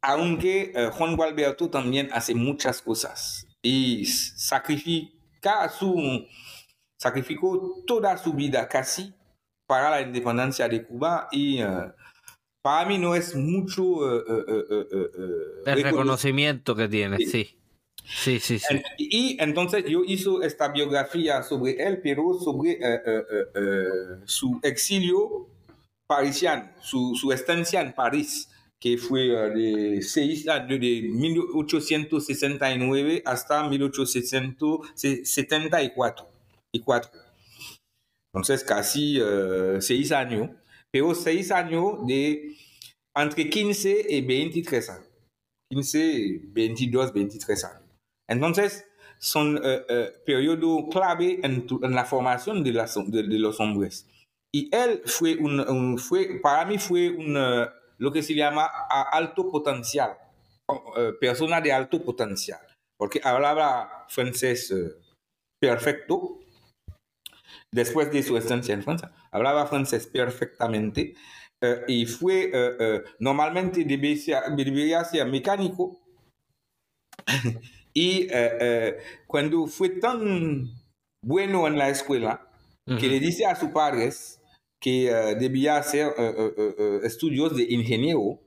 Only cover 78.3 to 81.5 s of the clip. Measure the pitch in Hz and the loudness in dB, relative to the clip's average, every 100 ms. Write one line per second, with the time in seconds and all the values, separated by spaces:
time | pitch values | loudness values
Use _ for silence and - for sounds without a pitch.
78.3 | 127 117 120 120 117 113 - - - _ | 2 2 2 0 2 0 -4 -12 -20 _
79.3 | 147 151 165 156 - 185 185 220 240 214 | -2 2 0 -2 0 -2 2 0 0 0
80.3 | 185 165 143 127 - _ _ _ _ 110 | 0 0 -2 -4 -10 _ _ _ _ 0
81.3 | 165 196 | 0 2